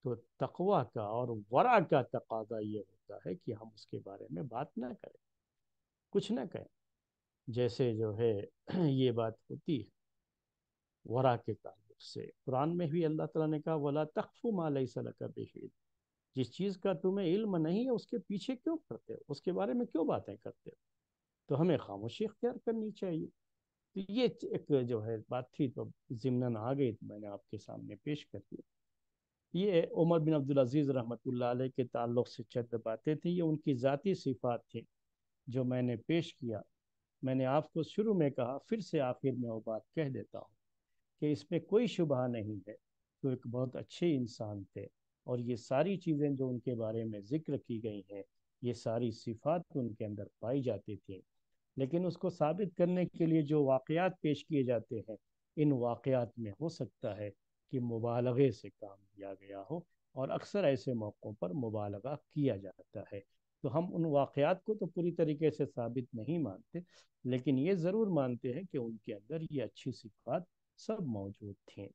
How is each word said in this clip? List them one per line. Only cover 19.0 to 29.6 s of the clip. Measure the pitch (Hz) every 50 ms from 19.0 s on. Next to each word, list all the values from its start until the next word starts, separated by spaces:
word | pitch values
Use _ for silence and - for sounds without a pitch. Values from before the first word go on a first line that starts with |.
| _ _ 113
हो, | - - -
उसके | 143 139 _ -
बारे | 180 185 190 220 254
में | 247 240 240
क्यों | - - 330 294
बातें | 175 110 98 - 101 107
करते | _ - - _ _ -
हो? | - _ _ _ _ _ _ _ _ _ _ _ _ _ _ -
तो | 147
हमें | 131 160 180 160 123
खामोशी | - - 101 98 104 113 - - 214
इख्तियार | 220 - _ - 240 247 240 _
करनी | - 226 226 214 214
चाहिए। | 208 - - 185 170 156 170 - - _ _ _ _ _ _ _ _ _ _ _ _
तो | 196 196 190
ये | 196 240 254
एक | 220 - - - - 208 165 - - 151 135 123
जो | 120 123 110
है | 104 113 117 110 110 _
बात | 123 127 123 - _ -
थी, | 156 127
तो | 127 - 113 110 - _ _ _ 135
ज़िम्नन | 113 - 131 127 123 127 123 117 110
आ | 107 120 139
गई, | 139 143 123 107
तो | - - 104
मैंने | 104 107 107 104
आपके | 101 98 _ _ - 107
सामने | - - 113 110 110 110 104
पेश | 101 _ 147 151 147 -
कर | _ - 98
दिया। | - _ - - - _ _ _ _ _ _ _ _ _ _ _ _ _ _ _ _ _ -
ये | 170